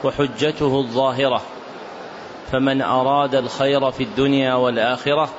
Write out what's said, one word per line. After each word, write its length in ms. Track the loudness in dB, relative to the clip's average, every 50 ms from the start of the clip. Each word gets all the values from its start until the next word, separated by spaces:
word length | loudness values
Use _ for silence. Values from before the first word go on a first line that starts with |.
| -2
وحجته 760 | -2 0 0 -2 -2 0 -2 -2 -2 0 0 0 2 2 2
الظاهرة، 600 | 0 0 0 0 0 2 2 2 0 2 0 0 -4 -6 -16 -16 -16 -16 -16 -16 -16 -16 -16 -14 -16 -14 -16 -16 -16 -16 -16 -16 -10 -4
فمن 300 | -2 0 2 2 2 0
أراد 540 | 0 2 2 2 2 4 4 2 2 2 2
الخير 560 | 0 0 0 -2 0 2 2 2 2 2 0
في 120 | 0 -2 -6
الدنيا 500 | -4 0 0 2 4 4 4 2 2 2
والآخرة 760 | 2 2 2 2 2 2 0 0 0 0 0 2 2 0 -2 -4